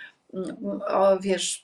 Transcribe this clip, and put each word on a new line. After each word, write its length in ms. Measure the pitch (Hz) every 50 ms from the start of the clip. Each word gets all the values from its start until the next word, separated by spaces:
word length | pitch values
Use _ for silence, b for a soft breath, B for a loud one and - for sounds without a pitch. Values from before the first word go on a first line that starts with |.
| B B B B _ _ -
mm, 220 | 190 185 - - - - 202 202 202 - -
o, 300 | 196 190 190 196 190 190
wiesz, 380 | 190 196 185 180 - - - -